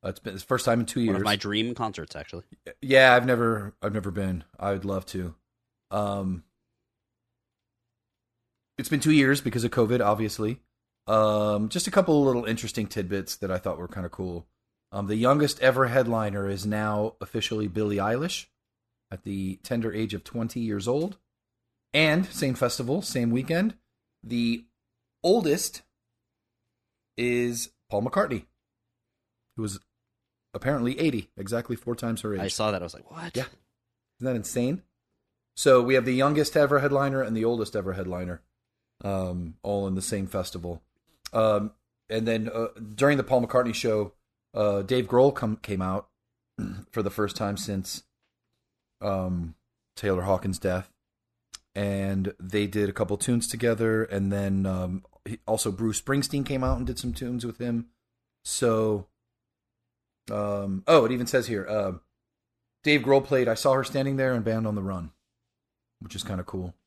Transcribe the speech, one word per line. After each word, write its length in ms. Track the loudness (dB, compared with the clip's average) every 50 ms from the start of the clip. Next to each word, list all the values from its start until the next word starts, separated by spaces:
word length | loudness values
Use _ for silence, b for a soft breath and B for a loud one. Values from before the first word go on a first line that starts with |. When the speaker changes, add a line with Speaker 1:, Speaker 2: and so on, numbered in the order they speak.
| -6
Speaker 1:
Uh, 40 | -8
it's 100 | -10 -8
been, 160 | _ -12 -10
it's 80 | -10
the 40 | -4 -2
first 160 | -2 0 2
time 160 | 2 2 2
in 60 | 0
two 140 | -2 -2 0
Speaker 2:
One 60 | 0 2
Speaker 1:
years. 80 | 2 2
Speaker 2:
of 40 | 2
my 120 | 0 0
dream 380 | 0 -2 -2 -2 -2 -2 -2 -4
concerts, 420 | -4 -6 -6 -6 -8 -12 -12 -12
actually. 280 | -12 -12 -12 -14 -16 -16 _ -20 _ _ -18 -16 _
Speaker 1:
Yeah, 340 | -2 6 8 8 10 10 8
I've 120 | 8 6
never, 480 | 4 2 2 4 2 0 0 -4 -8 -12 _
I've 100 | -6 -4
never 180 | -2 -2 -4 -4
been. 320 | -4 -2 -2 -2 -2 -4 -6 _ -14 -6
I'd 260 | -4 -4 -2 -2 -4
love 180 | -4 -4 -4 -6
to. 280 | -6 -8 -6 -6 -6 -10 _ _ _ _ _ _ _ _ _ _ _
Um, 500 | -4 -2 -2 -2 -2 -2 -2 -4 -4 -6 -8 _ _ _ _ _ _ _ _ _ _ _ _ _ _ _ _ _ _ _ _ _ _ _ _ _ _ _ _ _ _ _ _ _ _ _ _ _ _ _ _ _ _ _ _ _ _ -10
it's 100 | -4 0
been 120 | 0 2
two 120 | 4 6
years 280 | 6 6 8 6 4 2
because 220 | 0 -2 -2 0
of 80 | -2 0
covid, 300 | 2 2 2 4 2 2 4
obviously. 540 | 2 2 2 0 -4 -2 -2 -4 -4 -4 -6 _ _ _ _ _ _ _ _ _
Um, 640 | 2 4 4 6 6 4 2 2 2 2 0 0 -2
just 180 | -2 -4 -4
a 40 | 2
couple 280 | 2 2 4 6 4 6
of 60 | 6
little 200 | 4 2 2 0
interesting 400 | -2 -4 -4 -4 -6 -4 -4 -4
tidbits 500 | -4 -4 -6 -4 -2 -2 -4 -4 -6 -8
that 140 | -8 -4 -4
I 80 | -4 -2
thought 200 | -2 -4 -6 -6
were 100 | -8 -10
kinda 200 | -8 -8 -8 -8
cool. 380 | -8 -8 -8 -8 -8 -10 -12 _ _ _ _ _ _ _ _ _
Um, 140 | -8 -6 -2
the 100 | -2 0
youngest 440 | 2 4 4 6 6 4 2 0 2
ever 260 | 4 4 6 4 2 4
headliner 600 | 4 2 2 4 0 0 0 -2 -2 -2 -2 -2
is 160 | -4 -4 -4
now 480 | -2 -2 0 0 0 0 0 -2 -2 -4 _
officially 480 | -14 -6 -6 -4 -4 -2 -2 -2 -2 -2
Billie 300 | -2 -2 0 0 0 0
Eilish 480 | 0 0 0 -2 -2 -4 -6 -8 -10 _ _ _ _ _ _ _ _ _ _ _ _ _
at 120 | -16 -12 _
the 320 | -6 -6 -4 -4 -4 -6 -8
tender 300 | _ -4 -4 -2 -2 -4
age 220 | -2 -4 -4 -4 -6
of 100 | -8 -10
twenty 360 | -10 -6 -6 -6 -4 -4 -4
years 280 | -4 -4 -4 -2 0 0
old. 280 | 0 0 0 -4 -6 _ _ _ _ _ _ _ _ _ _ _ _ _ _ _
And 340 | 2 2 4 4 4 2 0
same 280 | -2 -4 -4 -2 -2 0
festival, 480 | 0 0 -2 0 -4 -4 -2 -2 -2
same 280 | -4 -4 -2 0 0 2
weekend, 440 | 2 0 0 0 0 0 0 0 -2 _ _ _ _ _ _ _ _ _
the 420 | -10 -4 -2 0 0 0 0 -2 -6 _ _ _ _ _ _ _ _ _ _ _
oldest 600 | 2 4 4 4 4 2 2 2 0 -6 -8 -12 _ _ _ _ _ _ _ _ _ _ _ _ _ _ _ _ _ _ _ _ _ _ _ _ _ _ _
is 540 | -4 -2 0 2 2 0 -2 -2 -6 -10 -12 _ _ _ _
Paul 120 | -2 -2
McCartney, 440 | -2 0 0 0 0 0 -2 -8 -8 _ _ _ _ _ _ _ _ _ _ _ _ _ _ _ _ _ _ _ _ _ _
who 60 | -8
was 160 | -8 -6 -8 -10 _ _ _ _ _ _ _ _ _ _ _ _ _ _ _
apparently 440 | -6 -2 -2 -2 0 0 -2 0 0
eighty, 320 | 0 0 0 -2 -6 _ _
exactly 400 | -12 -8 -6 -4 -6 -4 -4 -8
four 180 | -6 -4 -8 -6
times 280 | -4 -4 -4 -4 -4
her 120 | -4 -6 -4
age. 60 | -4
Speaker 2:
I 80 | -4 -4
saw 220 | -2 -2 -2 -2
that. 100 | -2 -2
I 20 | -6
was 100 | -8 -12
like, 160 | -14 -20 -18
"What?" 260 | -16 -12 -12 -8 -6
Speaker 1:
Yeah. 80 | -6 -8 -8 -12 _ _ _ _ _ _ _ _ _ _ _ _ _
Isn't 120 | -6 -4
that 40 | -4
insane? 460 | -4 -6 -4 -4 -2 -2 -2 -2 -4 _ _ _ _ _ _ _ _ _ _ _ _ _ _ _
So 260 | 2 6 8 8 8
we 120 | 8 6 4
have 100 | 4 4
the 100 | 2 2
youngest 420 | 2 2 2 4 2 2 2 4
ever 220 | 4 4 4 4 2
headliner 420 | 4 4 2 2 2 2 0 -2
and 140 | -2 0 0
the 80 | 0 2
oldest 300 | 2 2 0 -2 -2 -4
ever 160 | -4 -4 -2
headliner, 480 | -4 -4 -4 -6 -4 -6 -6 -6 -8 -10 _ _ _ _ _ _ _ _ _ _ _ _ -6
um, 500 | -4 -2 -2 -2 -2 -4 -6 -6 -8 -10 _
all 240 | _ -2 -2 0 0
in 80 | 0 -2
the 80 | -2
same 240 | -2 -2 -4 -4 -4
festival. 560 | -4 -4 -4 -6 -4 -8 -10 -8 -8 -10 -10 _ _ _ _ _ _ _ _ _ -4
Um, 380 | 0 2 2 4 2 2 0 -4 -8 _ _ _ _ _ _ _
and 180 | -4 -2 0
then, 220 | 0 0 0 -2 -4
uh, 160 | -4 -4 -4 -4 -6 -12 -16 -16 -2
during 200 | 2 4 4 4
the 60 | 4
Paul 240 | 2 2 2 2 2
McCartney 280 | 4 2 2 2 2 -2
show, 380 | -2 0 0 2 2 0 -2 _ _ _ _ _ _ _ _ -2
uh, 280 | 0 2 2 2 0
Dave 240 | 0 0 0 0 0
Grohl 260 | 4 6 6 6 6 6
come, 220 | 2 -2 -2 -4
came 240 | -4 -4 -6 -4 -2
out 260 | -2 -2 -2 -4 -6 _ _ _ _ _ _ _ _ _
<clears throat> 380 | _ -10 -8 -8 -8 -12 -14 _
for 120 | -4 -2 -2
the 60 | -2
first 260 | 0 -2 -2 -2 -2
time 200 | -4 -4 -4 -4
since, 460 | -4 -6 -4 -4 -4 -4 -6 -10 -12 _ _ _ _ _ _ _ _ _ _ _ _ _ _ _ _ _ _ _ _
um, 540 | -4 -4 -2 -2 -2 -2 -2 -4 -4 -6 -10 _ _ _ _ _ _ _ _
Taylor 260 | -4 -2 0 0 0
Hawkins' 360 | 2 2 0 0 0 -4 -6 -2
death. 320 | -2 -2 -2 -2 -4 -8 _ _ _ _ _ _ _ _ _ _ _ _ -20 -20 _ _
And 600 | _ -4 -4 -2 -2 -2 -2 -2 -2 -2 -2 -4 -6 _
they 260 | -12 -4 -2 0 0
did 220 | 0 0 0 0 0
a 40 |
couple 240 | 0 -2 -2 -2 -2
tunes 300 | -4 0 0 0 0 0
together, 560 | -4 -6 -2 0 0 2 2 2 0 2 0
and 300 | -2 -2 -2 -2 -2 0
then, 340 | 0 0 0 0 0 0 0
um, 380 | 0 -2 -2 -4 -4 -6 -8 -10 -14 _ _ _
he, 140 | -12 -12 -10 _
also 240 | -2 -2 0 0 -4
Bruce 320 | -2 -2 -2 -2 -2 -4
Springsteen 420 | -2 -2 -2 0 0 -2 -4 -4 -4
came 200 | -2 -2 -2 0
out 140 | 0 0 0
and 80 | -2
did 120 | -6 -6 -6
some 140 | -6 -6
tunes 340 | -6 -6 -6 -6 -6 -6 -6
with 120 | -8 -8 -6
him. 320 | -4 -2 -2 -2 -4 -6 _ _ _ _ _ _ _ _ _ _ _
So, 600 | -8 -4 0 2 2 4 4 2 2 0 -2 -4 _ _ _ _ _ _ _ _ _ _ _ _ _ _ _ _ _ _ _ _ _ _ _ _ -8
um, 500 | -6 -4 -4 -2 -4 -4 -2 -4 -4 -4 4 6
oh, 160 | 8 8 8
it 80 | 6
even 160 | 0 -2 -2 2
says 180 | 0 0 2
here, 180 | 2 -4 -4 -4 -2
uh, 240 | -2 -2 -2 -2 -4 -8 _ _ _ _ _ _ _ _ _ _ _ _ _ _ _ _
Dave 200 | _ 4 4 4
Grohl 220 | 6 6 4 4 4
played 220 | 4 2 2 4
I 80 | 2 0
Saw 200 | 2 4 4 4
Her 100 | 4 2
Standing 320 | 0 -2 -2 0 0 0
There 180 | 0 0 0 0
and 100 | 0 0
Band 220 | 0 0 0 0
on 80 | -2 -2
the 80 | -4
Run, 300 | -4 -4 -6 -6 -8 -10 _ _ _ _ _ _ _ _ _ _ _ _ _ _ _ _ _ _
which 160 | -18 -14 -10
is 80 | -10 -8
kinda 180 | -6 -6 -6
cool. 320 | -6 -6 -6 -6 -8 -8 -10 _ _